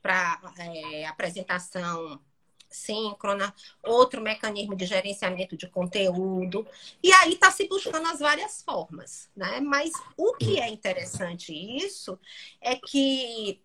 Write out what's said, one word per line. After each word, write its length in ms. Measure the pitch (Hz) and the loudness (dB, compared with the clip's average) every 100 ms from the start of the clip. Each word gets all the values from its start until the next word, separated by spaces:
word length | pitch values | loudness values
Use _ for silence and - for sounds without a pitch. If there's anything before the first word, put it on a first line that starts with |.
pra, 380 | 190 185 175 160 180 175 | 2 0 0 -4 -8 -14
é, 480 | 170 165 156 151 156 | -12 -10 -10 -8 -10
apresentação 1120 | - 180 180 185 180 - 185 175 165 160 143 _ _ _ _ - | -6 -6 -6 -4 -4 -4 -8 -6 -6 -8 -14 _ _ _ _ -20
síncrona, 840 | - - 214 220 202 202 202 202 - - _ | -14 -6 -4 -4 -4 -2 -2 -2 -6 -20 _
outro 380 | - 233 254 233 | 2 6 6 6
mecanismo 540 | 220 214 220 208 202 190 | -4 -2 -4 -4 -6 -4
de 100 | 185 | 0
gerenciamento 680 | 196 202 196 190 185 190 160 | 0 0 -4 -4 -2 -6 -8
de 120 | 175 | -8
conteúdo." 1000 | 185 180 208 190 180 190 185 180 196 220 - - - | -4 -2 0 0 2 -2 -2 -2 -6 -8 -16 -20 2
E 100 | 359 | 10
aí 240 | 370 330 359 | 10 10 6
tá 140 | 381 | 6
se 180 | - 403 | 6 -2
buscando 400 | 392 - 320 330 | -2 -2 -2 -2
as 100 | 320 | 0
várias 420 | 294 302 415 - | 0 0 -2 -10
formas, 680 | - 180 - 165 - - - - | -6 -6 -6 -14 -16 -18 -18 -8
né? 240 | 185 233 | -6 -4
Mas 320 | 285 277 302 - - - | 0 0 -2 -8 -12 0
o 180 | 392 | 0
que 260 | - - 370 | 2 0 0
é 80 | 233 | -2
interessante 840 | 214 202 180 180 - 175 175 - | -4 -4 -4 -6 -8 -8 -8 -12
isso 680 | 156 196 254 392 - - 190 - - - - | -12 -8 -6 -6 -8 -12 -14 -16 -18 -20 -8
é 160 | 240 254 | -4 -4
que 840 | - 277 269 269 240 226 208 190 | -2 2 2 0 -4 -6 -8 -8